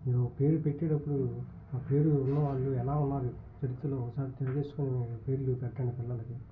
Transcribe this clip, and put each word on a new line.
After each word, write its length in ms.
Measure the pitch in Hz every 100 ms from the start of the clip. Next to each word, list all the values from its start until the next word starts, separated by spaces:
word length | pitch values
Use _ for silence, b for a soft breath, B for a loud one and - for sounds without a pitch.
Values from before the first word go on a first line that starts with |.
| 127
మీరు 240 | 123 123 -
పేరు 180 | 139 160
పెట్టేటప్పుడు 600 | 151 143 165 151 147 139 123 117 - - -
ఆ 40 | 127 -
పేరు 200 | 139 156
ఉన్న 280 | 143 131 147
వాళ్ళు 320 | 143 135 135 127
ఎలా 120 | 127
ఉన్నారు 360 | 147 139 139 123 - - -
చరిత్రలో 380 | 131 123 143 135
ఒకసారి 360 | 120 143 131
తిరిగేసుకొని 580 | - 131 139 - - 139
మీరు 260 | 127 117 113 -
పేర్లు 260 | 135 131
పెట్టండి 380 | 123 120 - 123
పిల్లలకి. 440 | 127 120 120 110 120 -